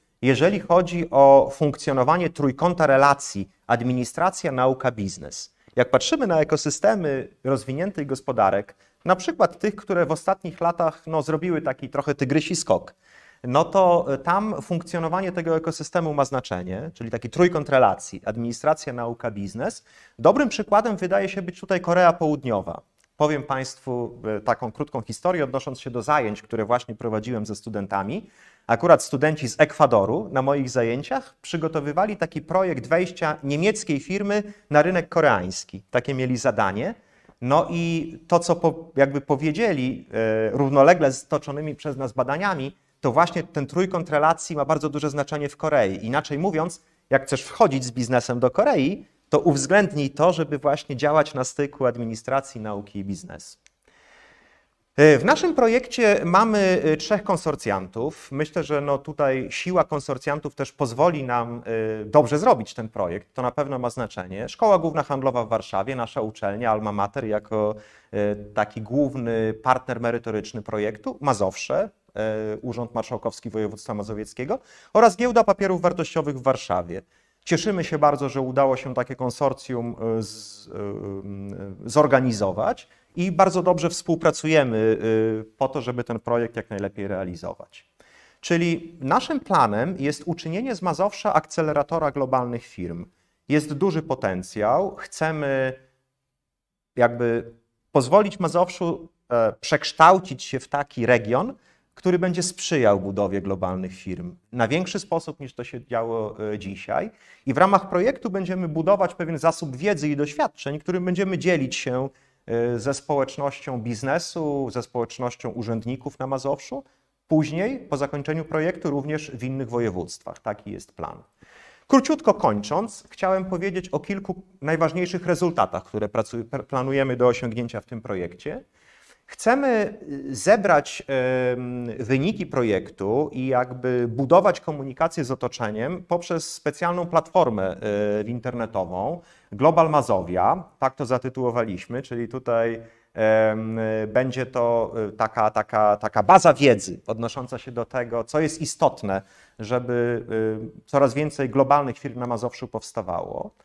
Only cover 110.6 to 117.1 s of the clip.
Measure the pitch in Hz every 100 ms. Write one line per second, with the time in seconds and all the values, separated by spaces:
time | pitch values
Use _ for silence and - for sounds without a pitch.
110.6 | 143 151 - 180 180 180 190 175 165 165
111.6 | 131 - 131 127 135 - _ _ - 117
112.6 | 120 120 127 135 - 143 135 - 143 -
113.6 | - 123 113 110 135 165 - 175 151 143
114.6 | 127 123 - 123 117 - 123 - 117 120
115.6 | 113 113 117 135 143 - 135 135 139 147
116.6 | - 269 - _ _